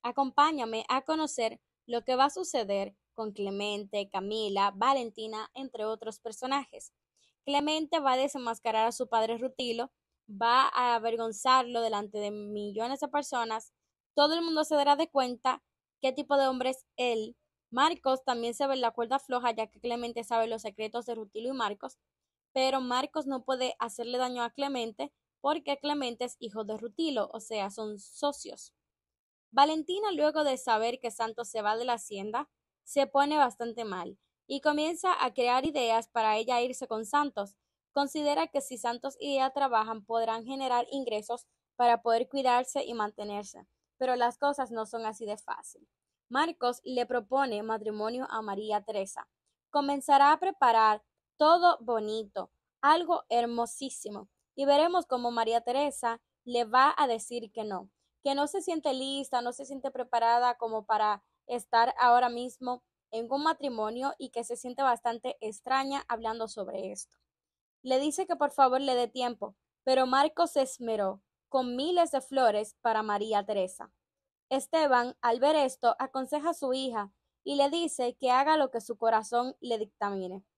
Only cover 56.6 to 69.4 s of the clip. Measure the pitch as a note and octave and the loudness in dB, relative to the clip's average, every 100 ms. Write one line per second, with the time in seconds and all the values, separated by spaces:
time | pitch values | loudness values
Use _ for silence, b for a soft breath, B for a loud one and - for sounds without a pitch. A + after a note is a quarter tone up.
56.6 | A3+ B3+ C#4 - C#4 A3+ - A#3+ G#3+ - | 4 6 6 6 2 0 -4 -8 -8 -8
57.6 | G#3+ F#3 F#3+ _ _ _ C#4 C#4 D4 G4 | -6 -6 -10 _ _ _ -2 0 0 -2
58.6 | F4+ D#4+ D4+ C4 C4+ C#4 C4 B3 A#3+ A#3+ | -2 -2 -2 -2 -2 -4 -2 -2 -2 -8
59.6 | C#4 - C4+ B3+ B3 A#3+ A#3 A#3+ B3 A#3+ | -12 -8 -8 -6 -2 2 4 4 4 0
60.6 | A3+ A3 G#3 G#3+ G#3+ G3+ _ _ - A#3+ | -4 -4 -2 2 2 0 _ _ -8 -8
61.6 | - A3+ A#3 - B3 A#3+ B3 A#3+ B3 - | 0 2 4 4 6 6 6 -2 -8 -8
62.6 | B3+ B3+ _ _ _ A3+ A#3 C#4 D#4 D#4 | -8 -8 _ _ _ -8 -4 0 0 0
63.6 | C#4 A3+ G#3+ A#3 C#4 - C4 A#3 A#3 A#3+ | -4 -2 -4 -2 -6 -6 -8 -8 -8 -8
64.6 | B3 B3 C4+ A#3+ A#3+ A#3 B3+ - G#3+ G#3+ | -8 0 2 2 -2 -4 -8 -8 -10 -10
65.6 | - - C4+ C#4 - A#3 A3+ A3+ A3+ - | -2 0 0 -4 -4 -4 -4 -4 -6 -6
66.6 | F#3+ F#3+ F#3 G3+ - _ _ _ _ _ | -8 -8 -8 -10 -14 _ _ _ _ _
67.6 | _ _ B3+ C4 D4 D4 F#4+ D#4 C#4+ C#4+ | _ _ 0 2 2 -2 -2 0 0 4
68.6 | C4 C4 C#4 B3 A#3+ B3+ B3 A#3 | 4 4 2 0 0 -2 -4 -4